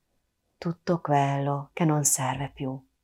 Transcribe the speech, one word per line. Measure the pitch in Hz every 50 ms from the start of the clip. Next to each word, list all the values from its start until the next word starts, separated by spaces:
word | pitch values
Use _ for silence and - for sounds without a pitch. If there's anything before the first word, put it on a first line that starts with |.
| _ _ _ _ _ _ _ _ _ _ _ _
tutto | - 175 165 - _ - 175 165
quello | - - 147 143 139 139 139 139 139 143 143 139 139 - _
che | - 175
non | 156 151 151 139
serve | 139 - - 135 127 135 135 139 135
più. | - - 143 131 131 135 - _ _ _